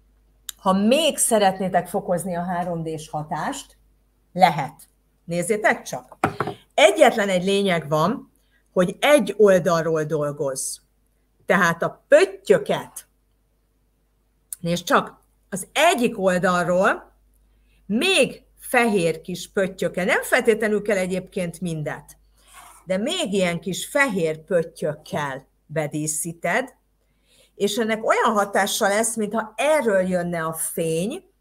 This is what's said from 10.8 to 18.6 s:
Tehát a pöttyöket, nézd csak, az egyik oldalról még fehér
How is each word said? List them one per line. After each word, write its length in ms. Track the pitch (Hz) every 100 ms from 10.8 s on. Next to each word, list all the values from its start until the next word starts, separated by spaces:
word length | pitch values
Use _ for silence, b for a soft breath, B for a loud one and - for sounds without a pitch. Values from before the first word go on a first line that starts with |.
| _ _ _ _ _ _ -
Tehát 380 | 196 170 165
a 200 | 165 - -
pöttyöket, 1000 | 294 392 - - 175 - 156 123 - - _ _ _ _ _ _ _ _ _ _ _ _ _ - -
nézd 240 | 170 175
csak, 360 | - 226 - - _ _ -
az 180 | 180 -
egyik 460 | 262 330 294 240 214
oldalról 920 | 190 180 185 175 170 180 214 359 - _ _ _ _ _ _ _ -
még 580 | 220 370 349 240 - _
fehér 640 | _